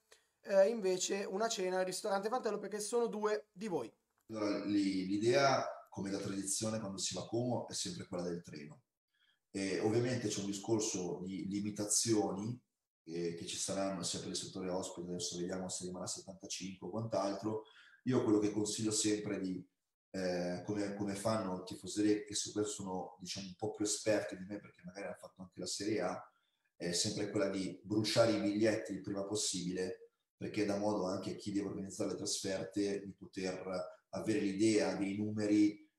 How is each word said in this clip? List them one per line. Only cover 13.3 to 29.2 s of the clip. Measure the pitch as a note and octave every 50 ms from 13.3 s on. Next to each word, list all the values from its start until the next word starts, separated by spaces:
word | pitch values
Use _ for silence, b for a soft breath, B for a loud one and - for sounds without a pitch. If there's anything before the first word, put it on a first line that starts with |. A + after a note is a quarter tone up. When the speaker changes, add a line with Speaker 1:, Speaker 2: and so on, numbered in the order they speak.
| E2
Speaker 2:
che | E2+ F#2
ci | F2+ -
saranno | - - - F#2 G2 G2 G2 F#2+ F2 E2+
sia | - - -
per | - F#2+
il | F2+
settore | - - - - F#2+ F#2 F2+
ospite, | F2+ F#2+ F#2+ - - F2 F2 F2+
adesso | F2+ F2+ - - F2
vediamo | F2 F2 - F#3+ F#3 F#3 F#3
se | - - F3+
rimane | F3+ F3+ F3+ F3+
a | F3
settantacinque | - F3+ - G3 F#3 - G2+ - - - F#2 F#2+ F#2+ - -
o | -
quant'altro. | G2+ A2 A2+ A2+ - F#2+ G2 G2+ G2 - G#2 G#2+ G#2+ A2 B B B B B B B B B
Io | B2+ B2+ A#2+ A2+
quello | A2 G#2+ G#2
che | G#2+ G#2
consiglio | G#2 G#2+ G#2 - - A2 G#2+ G#2+
sempre | G#2 - - G#2+ G#2 G2+ - G#2+ G2+ F#2
di, | F#2+ F#2 F#2 F2 - - _ _ _ _ _ _ _ _ -
eh, | F#2+ F#2 F2+ F2+ F2+ F2+ F2+ F2+ - -
come, | - G#2 G#2 G#2 G2+ G2+
come | G2+ G#2+ G2+ G2
fanno | - - A2 A2 G#2 F#2 F#2 F#2 F#2
i | -
tifoserie, | - - - - F2+ - G#2 G#2 G#2+ G#2 G#2+ -
che | - G2+
su | - - F#2
questo | F#2+ G#2 G#2 G#2+
sono, | - - F#2+ F#2 F#2 F#2 F2 - - -
diciamo, | F#2 - - F#2+ G2
un | F#2 F2+
po' | - A2 G#2+ -
più | - G#2
esperti | G#2 - - - G#2+ G#2 G#2 - - F#2+
di | F#2 F#2+
me, | G2 G#2 G2+
perché | - - - - -
magari | F2 - G2 G2
hanno | F2+ F2+
fatto | - - - _ -
anche | F#2 F2+ _ F#2
la | F2+
Serie | F2+ - - G2+ A2 A2 F#2+
A, | F2+ F#2 F2 - - b b b b b b b b b b
è | - E2 F2
sempre | F2 - - G#2+ - - - -
quella | - G#2 G2 F#2+
di | G2 F#2+ F#2 F2 - - -
bruciare | F2+ G#2+ A2 G#2+ - - B2 A2+ G#2+ G#2
i | G2
biglietti | G2+ G2+ G2+ G#2+ A2+ A2 G2+ - - - F#2+
il | F#2
prima | - G2 G2 G2